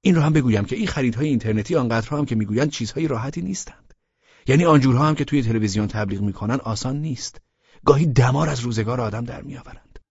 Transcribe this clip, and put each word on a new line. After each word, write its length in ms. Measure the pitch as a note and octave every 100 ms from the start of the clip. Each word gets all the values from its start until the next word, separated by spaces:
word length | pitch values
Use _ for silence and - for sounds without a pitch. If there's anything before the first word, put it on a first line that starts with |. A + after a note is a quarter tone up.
این 140 | G3 E3+
را 60 |
هم 120 | D3+
بگویم 320 | D#3 B2+ G#2+ G2+
که 100 | B2+
این 120 | G3+
خریدهای 400 | - B2+ A2 D3+
اینترنتی 480 | B2+ A2 G#2+ G#2 E3
آنقدرها 420 | B2 A2+ G#2+ D3
هم 80 | D3
که 100 | A2
می‌گویند 340 | G#2 G#2+ D3
چیزهای 380 | - A2 - D#3+
راحتی 340 | A#2 B2+ E3+
نیستند. 520 | F3+ F#3+ - - _ _ _ _ _ _ -
یعنی 180 | C#3 E3+
آنجورها 420 | D3+ C3 B2 D3+
هم 80 | D3+
که 100 | C#3
توی 180 | C#3+
تلویزیون 440 | A2+ A2+ G#2+ G2+ G#2
تبلیغ 340 | G#2+ G#2 G2
می‌کنن 340 | G2+ F#2+ G#2 C3
آسان 400 | A#2 G#2+ C3 C#3
نیست. 460 | D#3 B2 - - _ _ _ _ -
گاهی 200 | C#3+ D#3+
دمار 440 | B2+ B2 C#3 D#3
از 100 | C3+
روزگار 420 | A#2+ A2+ A2 B2
آدم 240 | A2+ G#2 A#2
در 160 | -
می‌آورند. 580 | C#3 C3+ - - _ - _